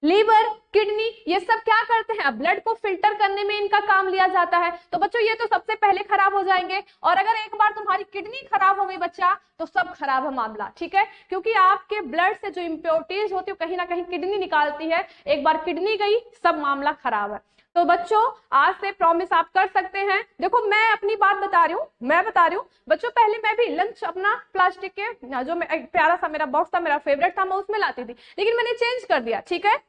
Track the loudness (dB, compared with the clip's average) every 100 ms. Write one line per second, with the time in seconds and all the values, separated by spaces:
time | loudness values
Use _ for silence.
0 | 2 2 4 4 2 -4 _ 0 0 -2
1 | -4 -6 -4 -4 0 -2 2 2 2 -2
2 | -2 -2 -2 -2 -2 -2 -2 -4 -4 0
3 | 0 2 0 0 -2 -2 0 0 4 2
4 | 2 2 2 2 2 2 0 -4 _ -4
5 | -2 0 0 0 -2 -2 -2 0 2 0
6 | 0 2 2 2 0 0 0 -6 -8 _
7 | 0 2 2 -2 -4 0 0 0 -4 -4
8 | -4 -12 -12 -14 -4 2 2 2 -2 -4
9 | -6 -2 0 0 _ _ -6 -4 -4 -6
10 | -2 -2 -2 -4 -6 -6 -10 -8 -2 0
11 | 0 -4 _ -6 0 4 4 4 0 -6
12 | -4 0 0 0 -8 -8 -8 -6 -2 -2
13 | -2 -4 -2 -4 -6 -8 -6 -6 -4 -6
14 | -6 -6 -4 -4 -2 0 0 -2 -2 -2
15 | -4 -12 -4 0 2 0 -2 -2 -2 0
16 | 2 0 -2 -2 0 0 -2 -2 -2 -4
17 | -4 -2 -4 -8 _ _ _ 0 4 2
18 | 4 2 2 -2 _ 2 2 2 -6 0
19 | 2 2 2 0 2 0 2 0 -2 -4
20 | 0 0 -2 _ 0 0 2 2 2 2
21 | -2 2 2 2 0 2 2 0 -8 _
22 | 0 0 2 2 2 2 -8 _ -2 -2
23 | 0 2 2 2 -2 0 0 0 -2 -4
24 | -8 -2 -2 -2 -6 2 2 2 -12 -8
25 | -8 -8 -10 -8 -4 -4 -2 -4 -2 0
26 | 2 2 -2 -4 -2 0 0 -2 0 -2
27 | 0 0 0 0 -2 -2 -4 -2 -2 -4
28 | -12 -14 -16 -2 0 2 0 0 -2 -2
29 | -2 -2 0 -6 -4 -2 2 0